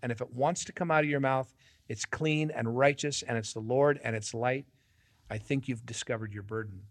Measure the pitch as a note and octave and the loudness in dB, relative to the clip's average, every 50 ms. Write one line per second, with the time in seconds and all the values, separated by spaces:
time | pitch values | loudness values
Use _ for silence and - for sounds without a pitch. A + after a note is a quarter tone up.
0 | - B2 A#2 G#2+ B2 - B2 A#2+ C3 D#3 F3 - - - - - F#3 E3+ D#3 D#3 | -4 -4 -4 -2 -4 -6 -2 0 2 2 2 0 -4 -6 -6 -4 0 4 4 4
1 | D3+ D3 D3 C#3 C#3 C3+ C3 C3 C3 - _ _ _ _ _ _ _ - A#2 G#2+ | 4 4 2 2 4 4 2 2 0 -2 _ _ _ _ _ _ _ -8 -6 -6
2 | - - - - D#3 D#3 D3+ D3+ D#3 C3+ - A#2+ A#2 A2+ A#2 B2 C3+ C#3+ C#3+ - | -6 -6 -4 0 2 2 2 2 2 0 -2 -2 -2 -2 2 4 6 6 4 4
3 | - D3 C#3 - - - B2 A2+ G#2+ - - A#2 A2 A2 B2 C3+ C#3+ D3 C#3+ C#3+ | 0 -4 -4 -4 -4 -2 -2 -2 -2 -4 -6 -6 -2 0 4 6 6 6 4 2
4 | - A#2 A2+ A2 G#2 - - A2+ A#2 B2 B2+ C#3 C#3 - _ _ _ _ _ _ | 0 -2 -2 -2 -4 -6 -4 -2 0 0 0 -2 -4 -10 _ _ _ _ _ _
5 | _ _ _ _ _ - G#2+ A2 G#2 - D3 C#3 A#2 - B2 A2+ A#2+ A#2 A2+ - | _ _ _ _ _ -10 -8 -8 -4 -2 -2 -2 0 -2 -4 -6 -8 -10 -10 -8
6 | - - B2 A2+ A2 G#2+ G2+ G#2 G2 G2+ A2 A2+ A2 G#2 F#2+ F#2+ G2 G2+ | -6 -4 -4 -4 -4 -6 -8 -10 -10 -8 -6 -6 -6 -8 -10 -14 -16 -20